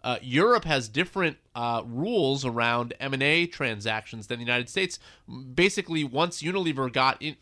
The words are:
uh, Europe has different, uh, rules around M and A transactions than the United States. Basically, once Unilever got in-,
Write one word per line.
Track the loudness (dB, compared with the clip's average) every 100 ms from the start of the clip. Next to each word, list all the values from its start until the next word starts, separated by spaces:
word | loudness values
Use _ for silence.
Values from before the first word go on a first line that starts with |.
uh, | -4 -4
Europe | 0 4 6 4
has | 4 0 0
different, | -2 -2 0 -2 -2 _
uh, | -4 0 -2 -2
rules | -4 0 2 2 2
around | -2 0 2 2 -2 -6
M | -4
and | 0
A | 4 4 2
transactions | -2 -4 -2 -4 -4 -6 -14 -8
than | -6
the |
United | 0 -2 0
States. | -2 -2 -6 -16 -20 -16 -16 -4
Basically, | 2 4 2 -4 -2
once | -2 0 0 -2
Unilever | -4 -2 -2 0 0
got | 2 2 2
in-, | -6 -8